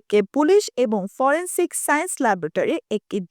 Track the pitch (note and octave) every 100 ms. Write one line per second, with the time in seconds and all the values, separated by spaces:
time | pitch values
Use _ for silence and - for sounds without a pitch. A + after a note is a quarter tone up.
0 | - G#3 G3+ C#4 D4+ G4+ - - B3 G#3+
1 | G3 - C4+ D#4 F4+ - F4 - - D4
2 | F#4 - B3 F#3+ D#3+ F#3 C3 - - G#3+
3 | - G#3 F3